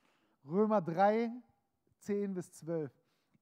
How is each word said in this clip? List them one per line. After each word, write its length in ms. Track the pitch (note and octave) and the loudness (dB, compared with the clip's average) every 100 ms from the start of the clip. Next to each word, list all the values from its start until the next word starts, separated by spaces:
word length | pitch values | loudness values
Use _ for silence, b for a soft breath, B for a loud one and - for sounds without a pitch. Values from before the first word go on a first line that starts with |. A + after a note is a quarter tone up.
| b b b b | b b b b
Römer 360 | C3+ F3+ G#3+ G#3+ | -4 0 2 2
drei, 500 | E3 E3 G3+ A3 A#3 B3 - _ _ _ _ _ | 0 2 4 4 0 -6 -16 _ _ _ _ _
zehn 380 | - G3+ G3+ | -6 -4 -4
bis 180 | F#3 E3+ | -6 -8
zwölf. 400 | - D#3 E3 C#3 - b b b b | -12 -8 -6 -6 -12 b b b b